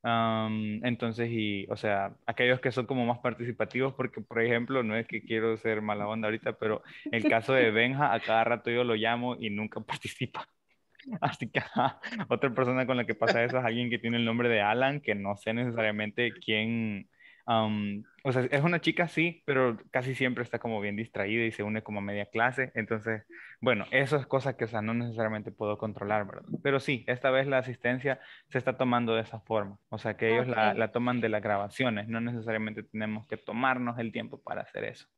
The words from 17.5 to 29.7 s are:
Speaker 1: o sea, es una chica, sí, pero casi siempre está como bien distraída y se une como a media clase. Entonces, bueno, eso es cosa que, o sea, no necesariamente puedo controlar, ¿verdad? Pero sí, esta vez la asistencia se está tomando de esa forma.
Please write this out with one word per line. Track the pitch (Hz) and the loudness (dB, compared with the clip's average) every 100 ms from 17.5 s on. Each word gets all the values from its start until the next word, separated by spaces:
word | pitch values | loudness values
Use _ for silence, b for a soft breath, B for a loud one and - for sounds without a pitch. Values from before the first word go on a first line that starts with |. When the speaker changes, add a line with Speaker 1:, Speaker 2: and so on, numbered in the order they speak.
| 113 110 107 104 104 - - 139 | 2 2 0 -2 -6 -10 -4 0
Speaker 1:
o | |
sea, | 127 120 | 0 2
es | 143 | 2
una | 160 175 | 2 2
chica, | 165 160 170 | 0 0 0
sí, | - 170 165 - | 0 -2 -2 -2
pero | 135 127 113 - | 2 2 0 -2
casi | 131 127 | -2 -2
siempre | 127 131 120 | 0 0 0
está | 120 117 | -4 -4
como | 120 110 | -2 -2
bien | 101 101 | -2 -4
distraída | 113 113 101 113 113 | -6 -4 0 0 0
y | |
se | 107 | -2
une | 104 110 | -4 -4
como | 107 104 | -4 -6
a | |
media | 101 104 101 | -4 -4 -4
clase. | 113 123 131 131 - | 0 0 0 -4 -4
Entonces, | 107 113 110 110 - B B B | -2 -2 -2 -6 -8 B B B
bueno, | 123 110 - | 2 2 2
eso | 127 135 147 | 0 2 0
es | 123 | 0
cosa | 135 131 123 | -2 -2 -4
que, | 113 | -4
o | |
sea, | 113 | -2
no | 107 | -2
necesariamente | 117 120 113 110 107 101 | -2 -4 -2 -2 -2 -8
puedo | 98 107 104 | -4 -4 -2
controlar, | 107 104 101 107 101 | -4 -6 -2 -2 -2
¿verdad? | - - - | -10 -10 -4
Pero | 143 135 | 0 0
sí, | 139 127 117 | 0 -2 -2
esta | 123 135 | 0 4
vez | 131 139 | 4 4
la | 131 | 0
asistencia | 127 120 120 127 135 127 B B B | 0 -2 0 0 0 -2 B B B
se | 131 | 0
está | 127 117 | 0 0
tomando | 127 120 117 113 | 2 2 4 0
de | |
esa | 110 110 | 0 -10
forma. | - 110 98 | -2 -2 -2